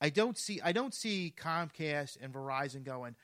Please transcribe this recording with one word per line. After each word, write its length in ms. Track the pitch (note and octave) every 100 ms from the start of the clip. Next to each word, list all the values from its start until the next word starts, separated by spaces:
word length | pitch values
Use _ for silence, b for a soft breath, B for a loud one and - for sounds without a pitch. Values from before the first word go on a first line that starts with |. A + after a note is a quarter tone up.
I 80 | D3
don't 280 | D3+ A3+ A#3
see, 220 | - G3+
I 80 | E3+
don't 220 | F3+ C4+
see 400 | - A3+ G3 E3+ -
Comcast 800 | E3 E3 E3 - D#3 D3 C#3 -
and 120 | C3+
Verizon 500 | C3+ C3+ C3+ C#3+ C3+
going, 320 | C3 B2+ B2 A#2